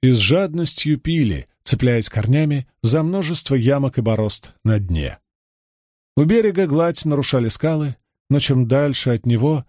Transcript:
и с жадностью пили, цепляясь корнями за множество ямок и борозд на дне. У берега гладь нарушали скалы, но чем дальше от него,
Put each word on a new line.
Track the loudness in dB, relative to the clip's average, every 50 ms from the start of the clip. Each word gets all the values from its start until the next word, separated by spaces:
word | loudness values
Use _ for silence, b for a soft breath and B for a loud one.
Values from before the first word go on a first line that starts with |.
| 2
и | 2
с | 4
жадностью | 4 2 2 2 2 0 -2 -2 -2 -2 -2 -2 -2 -2 -2 -2 -2
пили, | -2 -2 0 0 0 0 -2 -4 -8 _ _ _ -2
цепляясь | -2 0 2 2 2 2 0 -2 -2
корнями | -4 -2 0 2 2 2 2 0 -2 -4 -6 _ _ -4
за | 0 0 2 2
множество | 0 0 -2 -4 -4 -2 -4 -4 -2 0 -2
ямок | 0 2 2 2 2 0 -2 -2
и | -2
борозд | -2 0 0 0 -2 -2 -4 -6 -8 -14 -16 _ -2
на | 0 0 0
дне. | 0 -2 -2 -2 -4 -6 -8 -14 _ _ _ _ _ _ _ _ _ _ _ _ _ _ _ _ _ _ -2
У | 0 2
берега | 2 2 2 2 2 0 0 0
гладь | 0 2 0 0 0 -2 -2 -2
нарушали | -2 -2 -2 -2 0 0 0 0
скалы, | 0 -2 -2 -2 -2 -2 -2 -4 -6 -8 _ _ _ _ _ _ 0
но | 0 0
чем | 2 2 0 0 2
дальше | 2 0 0 0 0 -2 -2 0 -2
от | -2 -2 0
него, | 0 0 2 2 0 -2 -2 -6